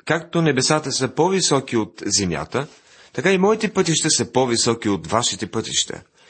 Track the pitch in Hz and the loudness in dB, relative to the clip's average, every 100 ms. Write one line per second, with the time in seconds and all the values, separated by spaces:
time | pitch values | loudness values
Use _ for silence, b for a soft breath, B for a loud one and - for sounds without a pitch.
0 | - 165 165 170 160 127 131 156 135 123 | -2 -2 0 0 2 2 2 0 0 -4
1 | 127 - 175 190 - 139 131 117 104 - | -2 0 2 2 2 0 0 -2 -2 -6
2 | 101 95 92 73 73 123 151 B B B | -4 -2 0 -4 -4 -6 -6 B B B
3 | B - 165 190 196 220 214 196 175 156 | B -2 0 2 2 2 0 0 0 0
4 | 156 135 113 127 127 113 120 113 107 95 | 0 0 0 0 2 2 0 0 0 -2
5 | 80 110 113 - 85 113 - - - - | 0 0 0 -4 -6 -6 -4 -4 -4 -8
6 | - b | -16 b